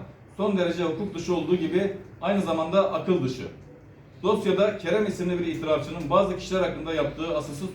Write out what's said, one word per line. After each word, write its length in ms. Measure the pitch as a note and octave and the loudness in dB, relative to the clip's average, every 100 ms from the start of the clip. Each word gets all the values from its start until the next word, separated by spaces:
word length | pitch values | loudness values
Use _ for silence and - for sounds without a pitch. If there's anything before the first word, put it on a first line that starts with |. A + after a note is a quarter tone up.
| - - - - | -10 -18 -14 -4
son 220 | G#3 F#3+ | 0 2
derece 260 | F3 E3+ | 2 2
hukuk 300 | E3 D#3 G3+ | 0 -2 -4
dışı 200 | E3 F3 | -4 -2
olduğu 220 | E3+ D3+ F3+ | 0 2 0
gibi 400 | D#3+ F3+ G3 - - - | 2 2 0 -4 -12 -6
aynı 180 | F3+ G3+ | 0 0
zamanda 500 | E3 D#3+ D#3+ G3 F#3+ | 2 0 2 4 4
akıl 320 | D#3+ G3 E3 | 2 0 0
dışı. 180 | B2+ B2+ - - - - - - - - | 0 -4 -10 -14 -20 -20 -20 -20 -20 -4
Dosyada 560 | F#3+ G3+ G3 F3+ G#3 G3+ | 0 2 2 4 4 2
Kerem 280 | E3+ G#3+ G3+ | 0 0 0
isimli 320 | F3+ F3 F3 | 0 0 0
bir 80 | E3 | -2
itirafçının 640 | D3+ D#3 D3 - E3+ C#3+ | -2 0 0 0 -6 2
bazı 260 | F#3 F#3+ F3+ | 4 4 0
kişiler 240 | - F#3 | -2 0
hakkında 340 | F3 D3 D#3+ | 0 -2 -4
yaptığı 420 | D#3+ C#3 D3+ E3 G3 | -2 -2 -4 -4 -4
asılsız 320 | D#3 C#3+ F#3+ | -4 -8 -8